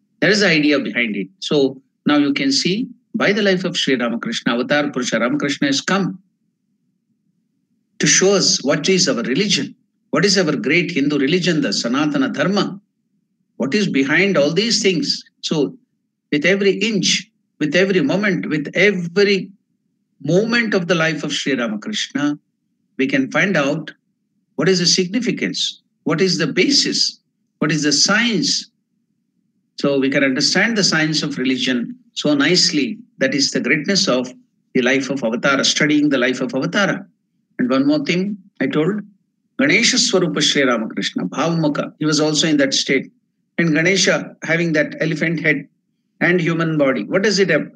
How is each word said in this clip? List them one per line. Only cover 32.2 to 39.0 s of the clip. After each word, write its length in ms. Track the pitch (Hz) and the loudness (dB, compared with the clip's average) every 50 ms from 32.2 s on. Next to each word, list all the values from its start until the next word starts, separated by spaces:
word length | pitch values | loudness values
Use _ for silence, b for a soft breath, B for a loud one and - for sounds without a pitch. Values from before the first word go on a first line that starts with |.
| - 151 147 | 0 0 2
nicely. 640 | 135 143 156 180 180 - - - 147 131 113 104 - - _ _ - | 2 2 2 2 2 2 2 0 0 -2 -2 -4 -10 -14 _ _ -2
That 160 | 135 135 139 | -2 0 0
is 160 | 135 135 - | 0 -2 -2
the 100 | - 131 | -2 -2
greatness 460 | 110 - 156 156 143 - 196 - - - | 0 0 -2 0 0 0 0 0 0 0
of 240 | 123 127 123 - - - _ _ _ _ _ _ - | 0 0 -2 -4 -10 -18 _ _ _ _ _ _ -2
the 80 | 131 | 0
life 280 | 120 123 135 135 135 - | 2 2 0 0 -2 -4
of 100 | 139 139 | -4 -4
Avatara, 440 | - 113 117 120 - 143 139 135 120 | -4 -4 -2 0 0 0 0 2 0
studying 460 | - - - 151 147 151 147 147 143 | 0 0 0 2 2 4 2 4 2
the 80 | 135 123 | 2 2
life 220 | 120 127 127 - | 2 0 0 -2
of 120 | 135 120 | -4 -4
Avatara. 520 | 123 131 135 - - 208 196 165 - 98 - - _ _ _ _ _ _ _ _ _ - | -2 -4 -4 -2 0 0 0 0 0 -4 -8 -14 _ _ _ _ _ _ _ _ _ -4
And 100 | 127 120 | 0 2
one 180 | 131 135 143 | 2 2 4
more 180 | 143 151 143 - | 2 2 2 0
thing 340 | - 175 180 190 208 208 - - - _ - | 0 0 0 -2 -2 -6 -8 -12 -16 _ -4
I 80 | 135 135 | -4 0
told, 340 | - 151 156 185 214 208 | 0 0 0 0 -2 -4